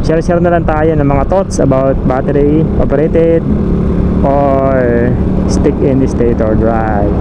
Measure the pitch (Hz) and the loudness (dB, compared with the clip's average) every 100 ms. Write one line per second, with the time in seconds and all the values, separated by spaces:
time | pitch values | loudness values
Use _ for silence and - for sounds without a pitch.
0 | 143 160 160 175 170 170 165 156 160 156 | 0 -2 0 0 0 0 0 0 0 0
1 | 139 139 135 185 190 - 143 131 135 135 | 0 0 0 0 -2 -2 0 2 0 0
2 | - 131 135 143 147 151 156 - 123 139 | 0 -2 0 0 2 2 0 0 0 0
3 | 160 165 165 165 - - - - - - | 0 2 2 0 0 -2 -2 -2 -2 0
4 | - - 139 139 139 135 135 131 123 120 | 0 0 0 2 2 0 0 0 0 0
5 | 123 123 - - - - 151 - 147 131 | 0 0 0 0 0 0 0 0 0 0
6 | 135 - 120 120 110 107 110 113 110 104 | 0 0 0 0 0 0 0 0 -2 -2
7 | 104 101 | 0 -2